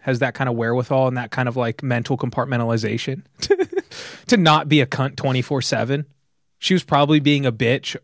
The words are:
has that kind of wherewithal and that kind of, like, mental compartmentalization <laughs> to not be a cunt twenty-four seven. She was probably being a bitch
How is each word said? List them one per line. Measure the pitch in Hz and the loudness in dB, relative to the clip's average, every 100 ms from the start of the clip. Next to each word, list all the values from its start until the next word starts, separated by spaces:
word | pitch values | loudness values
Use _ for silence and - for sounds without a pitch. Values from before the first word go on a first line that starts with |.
has | - 123 | -4 0
that | 131 - | -2 -2
kind | 131 | -4
of | 117 | -2
wherewithal | 113 127 120 135 131 | 0 0 0 0 0
and | 127 | -2
that | 117 | -6
kind | - 123 | -2 -2
of, | 123 | -2
like, | 117 - | -4 -4
mental | 131 120 117 131 | -2 -2 -2 -4
compartmentalization | 123 - 139 120 117 113 107 113 - 151 - - - 381 349 359 | -2 -4 -2 -2 0 0 -2 -4 -6 -8 -12 -12 -2 0 0 -4
<laughs> | - - - - - | -8 -18 -16 -14 0
to | 226 | 4
not | 160 156 151 | 6 4 4
be | 147 | 2
a | 131 | 2
cunt | - 135 - | 0 -2 -2
twenty-four | 135 127 - 139 | -2 0 0 -2
seven. | - 113 117 143 147 _ _ _ _ _ | -2 -2 0 -2 -4 _ _ _ _ _
She | - 185 | 0 0
was | |
probably | - 143 143 151 | 2 2 4 4
being | 139 143 131 | 4 2 0
a | |
bitch | 110 120 139 - - | 0 0 0 -4 -12